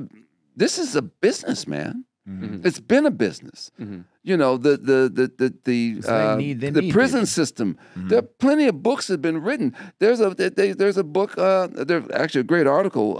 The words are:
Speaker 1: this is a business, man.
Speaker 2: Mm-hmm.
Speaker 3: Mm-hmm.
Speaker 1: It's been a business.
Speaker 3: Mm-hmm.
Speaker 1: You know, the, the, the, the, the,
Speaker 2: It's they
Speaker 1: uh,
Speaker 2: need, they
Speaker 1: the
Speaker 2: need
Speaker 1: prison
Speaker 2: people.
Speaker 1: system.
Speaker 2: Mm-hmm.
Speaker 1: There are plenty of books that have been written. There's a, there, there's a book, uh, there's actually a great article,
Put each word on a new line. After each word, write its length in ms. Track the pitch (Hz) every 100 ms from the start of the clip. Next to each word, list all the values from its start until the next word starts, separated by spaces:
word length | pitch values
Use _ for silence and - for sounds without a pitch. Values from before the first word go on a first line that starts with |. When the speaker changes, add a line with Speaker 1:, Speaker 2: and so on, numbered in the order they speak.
| - 110 _ _ _
Speaker 1:
this 240 | 131 214 349
is 160 | 294 151
a 60 |
business, 640 | 127 - 208 381 - 214 -
man. 380 | - - 247 254 _ 196
Speaker 2:
Mm-hmm. 160 | 190
Speaker 3:
Mm-hmm. 220 | 208 - 180
Speaker 1:
It's 120 | -
been 260 | - 247 302
a 40 |
business. 600 | 165 104 76 - - - -
Speaker 3:
Mm-hmm. 200 | 104 92 90 _
Speaker 1:
You 140 | - 180
know, 220 | 135 127
the, 180 | 143 143
the, 320 | 123 131 131
the, 200 | 98 127 -
the, 160 | 127 -
the, 300 | - 120 117 101
Speaker 2:
It's 100 | 107
they 60 |
Speaker 1:
uh, 240 | 110 107 110
Speaker 2:
need, 240 | 143 123
they 80 | 139
Speaker 1:
the 140 | 147
Speaker 2:
need 100 | 185
Speaker 1:
prison 280 | 190 262 262
Speaker 2:
people. 60 | 190
Speaker 1:
system. 500 | - 147 - 104 - - -
Speaker 2:
Mm-hmm. 120 | 185
Speaker 1:
There 100 | 226
are 40 |
plenty 440 | 240 - 262 302 277
of 140 | 147
books 240 | 220 269 -
that 80 |
have 80 | 175
been 180 | 165 160
written. 320 | 175 277 135 - - -
There's 220 | 208 240
a, 80 | 196
there, 460 | 180 190 185 196
there's 240 | 175 202 196
a 40 |
book, 360 | 156 185 202 -
uh, 300 | 185 190 180
there's 320 | - 139 170 -
actually 300 | - 156 135
a 20 |
great 220 | 120 170 139
article, 500 | 147 196 - 107